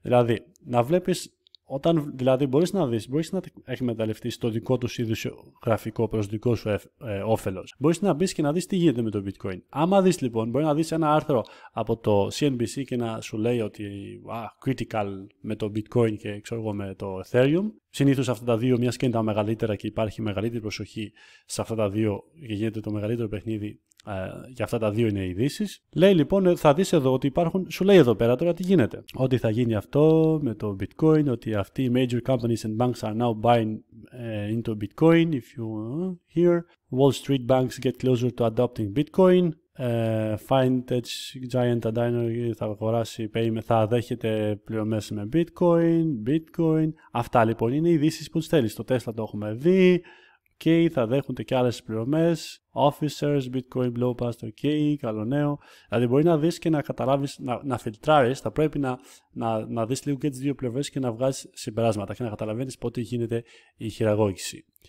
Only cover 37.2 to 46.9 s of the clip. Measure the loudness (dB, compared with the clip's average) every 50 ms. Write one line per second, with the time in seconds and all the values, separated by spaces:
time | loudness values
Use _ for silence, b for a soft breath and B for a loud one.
37.2 | -2 -2 -2 -2 2 2 2 2 2 0 -4 -4 -4 -4 -4 0 0 2 2 2
38.2 | 2 -2 0 0 0 0 2 0 0 0 0 -4 -6 -4 -2 -2 -4 -2 2 4
39.2 | 6 6 6 6 4 2 -2 _ _ _ _ -6 -4 -2 0 0 0 0 0 0
40.2 | 0 -2 -4 -6 -2 0 2 2 4 2 2 0 -2 -2 -4 -4 -4 -6 -10 -12
41.2 | -12 -14 -14 -12 -10 -4 -2 0 2 2 0 0 -2 -2 -2 0 0 0 0 0
42.2 | -2 -2 -2 -2 -4 -4 -4 -4 -6 -6 -6 -4 -4 -2 0 -2 -2 -4 -6 -8
43.2 | -8 -6 -2 -2 0 0 -2 -2 -2 0 2 2 2 2 2 -2 -2 -2 -8 -4
44.2 | -4 -2 -2 0 0 -2 -2 -4 _ -8 -6 -4 -2 -2 -2 -4 -4 -6 -8 -8
45.2 | -6 -2 0 -2 -2 -2 -2 0 2 4 4 4 4 2 2 2 0 0 -2 -4
46.2 | -2 -2 -2 -2 -4 _ -4 -2 0 2 2 2 2 0